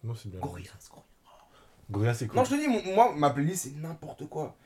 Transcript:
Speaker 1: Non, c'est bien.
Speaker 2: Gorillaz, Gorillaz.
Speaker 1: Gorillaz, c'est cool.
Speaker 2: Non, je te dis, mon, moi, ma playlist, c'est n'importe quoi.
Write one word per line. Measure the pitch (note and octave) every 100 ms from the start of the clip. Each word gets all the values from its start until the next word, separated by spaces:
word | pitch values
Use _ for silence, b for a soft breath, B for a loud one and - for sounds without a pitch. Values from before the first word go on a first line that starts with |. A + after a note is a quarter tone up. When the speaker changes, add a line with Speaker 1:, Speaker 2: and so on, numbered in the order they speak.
Speaker 1:
Non, | A2+
c'est | A#2 G2+
bien. | F#2
Speaker 2:
Gorillaz, | - F2+ F2+ - -
Gorillaz. | - - _ _ - - b b b -
Speaker 1:
Gorillaz, | G2+ A#2
c'est | A#2 G#2+
cool. | -
Speaker 2:
Non, |
je | B3+
te | D4
dis, | D4+
mon, | A3 F#3
moi, | G3 A#3+ D3+
ma | C#3+
playlist, | C3 D#3 F#3
c'est | B2+ D3
n'importe | D#3+ E3 D3+ - A2
quoi. | D#3 D3 -